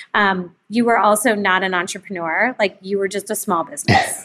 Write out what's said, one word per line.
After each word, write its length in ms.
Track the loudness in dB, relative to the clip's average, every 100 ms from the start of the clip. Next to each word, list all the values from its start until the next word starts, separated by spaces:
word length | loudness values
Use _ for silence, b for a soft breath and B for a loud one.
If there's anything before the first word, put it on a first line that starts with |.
| B
um, 420 | 2 2 2 -4 -14 _
you 160 | 0 2
were 140 | 4
also 340 | 4 4 2
not 300 | 2 2 2
an 100 | 2
entrepreneur. 840 | -2 -4 -8 -10 -8 -4 0 -2 0
Like, 180 | -2 -2
you 180 | -6 -4
were 80 | -2
just 220 | -4 -6
a 60 | -8
small 280 | -2 -2 -2
business. 580 | -6 2 2 0 -8